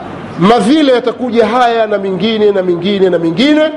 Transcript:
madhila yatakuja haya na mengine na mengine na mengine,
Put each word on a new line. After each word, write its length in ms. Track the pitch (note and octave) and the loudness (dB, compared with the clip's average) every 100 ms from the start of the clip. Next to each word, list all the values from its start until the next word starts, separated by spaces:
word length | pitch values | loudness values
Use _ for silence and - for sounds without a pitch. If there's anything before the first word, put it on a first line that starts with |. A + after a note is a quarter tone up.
| - - - - | -14 -14 -12 0
madhila 540 | F3+ A#3+ G3+ D#4 C#4+ | 2 2 2 2 2
yatakuja 540 | A#3+ A#3+ - B3 A3+ G#3+ | 2 0 -4 -2 0 0
haya 400 | B3 A#3+ A#3 G#3+ | 2 0 0 -2
na 120 | G#3 | -2
mengine 520 | G3 F#3 G#3+ A3 G#3 | -4 -2 -2 0 2
na 100 | G3 | 2
mengine 480 | F3+ E3+ F3+ G3+ F#3+ | 0 -2 -2 0 0
na 80 | E3+ | 0
mengine, 520 | E3 E3 C#4 D4+ D#4 | -2 0 2 2 0